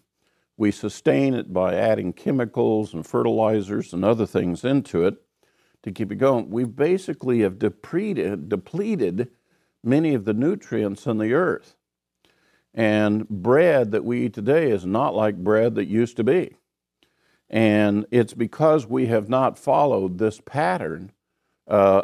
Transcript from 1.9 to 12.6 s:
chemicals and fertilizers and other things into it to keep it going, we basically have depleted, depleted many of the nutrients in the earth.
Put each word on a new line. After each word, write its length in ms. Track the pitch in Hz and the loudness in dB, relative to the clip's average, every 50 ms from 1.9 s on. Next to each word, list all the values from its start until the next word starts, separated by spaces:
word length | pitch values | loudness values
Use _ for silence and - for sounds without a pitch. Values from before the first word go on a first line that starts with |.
| 107 107 98 90 | 0 0 -2 -6
chemicals 800 | 85 - - - 139 131 120 107 - 123 117 117 110 107 107 - - | -8 -6 -4 -2 -2 -2 -2 -2 -2 -2 0 2 0 0 -2 -4 -8
and 140 | 82 - | -12 -10
fertilizers 840 | - - 120 120 117 113 113 110 107 110 107 95 95 104 110 123 - - | -4 -2 0 0 0 2 2 2 2 2 0 -2 -2 -6 -6 -6 -6 -6
and 100 | 90 95 | 0 2
other 220 | 104 120 117 107 | 2 2 2 0
things 400 | - - 98 90 90 85 80 - | -2 -2 -2 -2 -2 -4 -4 -2
into 400 | 127 139 139 135 - - 85 85 | 0 0 0 -2 -2 -2 0 0
it 160 | 98 - - _ _ _ _ _ _ _ _ _ _ _ _ _ | 0 0 -4 _ _ _ _ _ _ _ _ _ _ _ _ _
to 60 | 110 92 | -12 -8
keep 180 | - 110 98 | -8 -8 -6
it 60 | 104 | -4
going, 320 | 98 131 139 131 120 95 69 | 0 2 2 2 0 -2 -4
we 160 | 98 120 127 | -4 -4 -4
basically 760 | 117 117 135 143 165 185 190 190 - 156 - - 127 123 117 | -4 -2 -2 0 0 0 -2 -4 -8 -12 -8 -4 -2 2 2
have 180 | 107 98 92 | 2 0 0
depleted, 920 | 104 110 104 - _ - - - 175 208 214 190 120 80 92 104 87 71 95 | -2 -4 -4 -4 _ -14 -6 -6 -4 -4 -4 -4 -4 -4 -4 -4 -6 -6 -6
depleted 800 | 107 95 - - - 170 208 226 220 160 110 90 85 101 120 - _ _ _ _ _ _ _ _ _ _ | -6 -6 -6 -8 -6 -6 -4 -2 -2 -2 -2 -2 -2 -4 -6 -8 _ _ _ _ _ _ _ _ _ _
many 320 | - 117 131 151 165 156 143 | -2 0 2 2 2 2 0
of 120 | 120 95 | 0 -2
the 80 | 110 107 | -2 -2
nutrients 760 | 110 131 165 208 196 - - 123 110 107 101 98 - - | 0 0 -2 -2 -4 -8 -6 -4 -2 -2 -4 -4 -6 -6
in 100 | 135 113 | -4 -2
the 140 | 107 107 110 | -2 -2 0
earth. 460 | 123 156 185 165 101 - - _ _ _ _ _ _ _ _ _ _ _ _ _ _ _ _ _ _ _ | 0 0 0 -2 -4 -6 -8 _ _ _ _ _ _ _ _ _ _ _ _ _ _ _ _ _ _ _